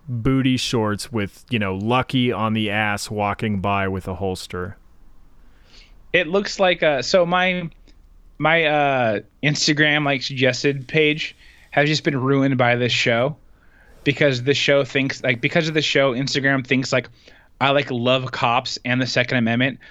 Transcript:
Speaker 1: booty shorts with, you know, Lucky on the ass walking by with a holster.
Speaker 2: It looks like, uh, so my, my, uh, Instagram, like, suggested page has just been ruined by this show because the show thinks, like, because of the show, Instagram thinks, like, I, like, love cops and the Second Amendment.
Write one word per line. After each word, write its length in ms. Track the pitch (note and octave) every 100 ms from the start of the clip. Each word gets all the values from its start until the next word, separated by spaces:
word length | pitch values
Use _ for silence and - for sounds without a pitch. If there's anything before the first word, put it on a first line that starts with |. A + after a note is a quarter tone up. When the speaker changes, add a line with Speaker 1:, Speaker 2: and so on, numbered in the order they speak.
| D3
Speaker 1:
booty 480 | A#2+ A#2+ C3+ C3 B2+
shorts 560 | - A#2+ G#2+ G2+ -
with, 320 | A2+ G2 - -
you 80 | A#2+
know, 160 | G2 F#2+
Lucky 560 | G#2+ B2+ B2 C3 B2
on 220 | G2 A2
the 160 | A2 G#2+
ass 400 | G#2 G#2+ G#2 -
walking 500 | G#2 G2+ G2+ A2 G2+
by 260 | G2 G2 F#2+
with 200 | F#2+ F#2+
a 60 |
holster. 640 | F2+ F#2+ F#2 - F#2 F2+ - - - - - - - - - - - - - -
Speaker 2:
It 160 | F3 E3
looks 320 | F#3+ G3+ -
like, 220 | F#3 E3+
uh, 200 | D#3+ C#3
so 240 | B2 F#3+ E3+
my, 420 | F3+ F#3 F3+ E3+ - - - - - - -
my, 260 | D3+ E3
uh, 560 | D#3 D3+ C#3+ C3+ A#2 G2+ - _
Instagram, 640 | D3 C#3+ - D3 D3+ D3
like, 180 | C#3+ C#3
suggested 640 | - C3+ C3 B2 C#3+ C#3+ B2
page 500 | D#3+ D3+ D3+ - - - - -
has 160 | D3 D3
just 160 | D3+
been 160 | E3+ C#3
ruined 360 | C3 C#3 C3+ C3
by 200 | A#2+ A#2+
this 160 | A#2+
show 440 | - B2 A#2 C3+ D3+ - - - - - -
because 400 | C#3+ C3+ D3 B2+
the 100 | B2+
show 300 | C3+ - C#3+
thinks, 380 | C3+ C3+ C3 -
like, 160 | B2+ A#2+
because 260 | C#3+ F3 D#3+
of 80 |
the 80 | D#3
show, 320 | - C#3+ C#3
Instagram 500 | A#2+ C#3 C#3+ C3+ C3+
thinks, 280 | B2 C3 B2+
like, 160 | B2+ - - - - _ _
I, 100 | C3+
like, 200 | C#3+ C3
love 400 | B2 B2 C3 B2+
cops 480 | - B2 A#2+ A#2+ -
and 160 | B2 B2
the 40 | B2
Second 320 | B2+ B2 B2+
Amendment. 420 | A2+ A#2 C3+ - -